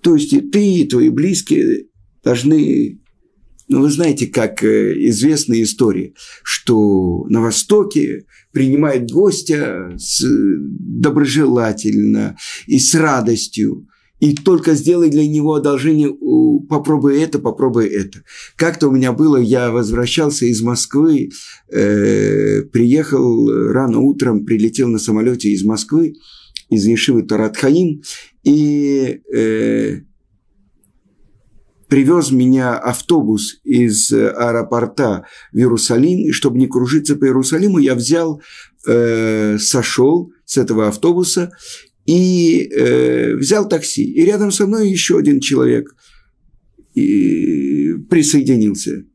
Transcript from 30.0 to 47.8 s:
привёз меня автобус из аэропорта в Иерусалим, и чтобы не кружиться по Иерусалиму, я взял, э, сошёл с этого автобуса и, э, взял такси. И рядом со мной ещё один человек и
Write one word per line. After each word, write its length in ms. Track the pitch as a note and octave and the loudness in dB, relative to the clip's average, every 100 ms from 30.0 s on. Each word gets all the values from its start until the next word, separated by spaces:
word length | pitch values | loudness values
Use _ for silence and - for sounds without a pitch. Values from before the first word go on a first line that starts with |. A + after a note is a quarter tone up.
| - _ _ _ _ _ _ _ _ _ _ _ _ _ _ - _ _ _ | -14 _ _ _ _ _ _ _ _ _ _ _ _ _ _ -20 _ _ _
привёз 420 | C#3 C3+ F3 C#3+ | 2 4 2 2
меня 480 | C3 B2+ C3 B2+ A2+ | 2 4 2 0 -2
автобус 840 | A#2+ A#2+ - E3+ A2 G#2+ - - | -4 -6 0 0 2 -2 -4 -10
из 480 | - A#2+ A#2+ G#2 - | -2 0 2 0 0
аэропорта 1120 | A#2 A2 - A#2+ A#2 A#2 A#2 A#2 - B2 F2+ - - - | 0 0 -2 -2 -2 -2 -4 -4 -2 -2 -2 -10 -20 -8
в 40 | - | 0
Иерусалим, 640 | B2 A2+ - A#2+ D3+ F3+ | 0 0 0 2 2 2
и 100 | - | -2
чтобы 280 | - C#3+ B2 | -2 -2 0
не 80 | C3 | 0
кружиться 500 | B2+ B2 D3+ D3 C#3+ | 0 0 -2 -2 0
по 100 | C#3 | 0
Иерусалиму, 520 | B2+ C3 E3 G3+ F3+ | 0 0 0 0 2
я 160 | C#3 | 2
взял, 460 | B2 A#2 E3 E3 D3 - - - _ - | 0 0 0 0 -6 -14 -20 -20 _ -2
э, 720 | A#2+ A#2 A2+ A2+ A2 G#2+ G#2+ | 0 2 0 0 0 0 -2
сошёл 760 | G#2+ C3 A2+ - C3 E3+ E3+ _ - | -2 -2 -2 2 2 2 -2 _ -4
с 100 | C3+ | -2
этого 320 | A#2 A2 G#2+ | 0 0 0
автобуса 640 | G#2 E3 F3 F3+ - F3 - - - - _ - | 0 0 0 0 -2 -4 -10 -20 -20 -20 _ 0
и, 640 | E3+ F#3 F3+ E3+ E3+ - | 2 2 2 2 2 0
э, 680 | A#2+ B2 B2 B2 B2 A#2+ A#2 | 0 2 2 2 0 -2 -2
взял 300 | C3+ G#3 G#3 | 0 0 0
такси. 360 | E3 - - | -4 -4 -4
И 220 | - - | -2 2
рядом 260 | F3 G#3 G#3 | 2 2 -2
со 160 | G3 G3+ | 0 0
мной 240 | A3 G#3 | 0 0
ещё 260 | F#3 - E3+ | 0 0 2
один 240 | D3 C#3 | 2 0
человек 540 | - C3+ B2+ A#2+ - _ _ _ _ _ _ _ _ _ _ | 0 0 2 0 -4 _ _ _ _ _ _ _ _ _ _
и 1000 | - F#2+ G2+ - D#2+ - D2+ - D2 | -2 0 0 0 0 -2 -2 -2 -2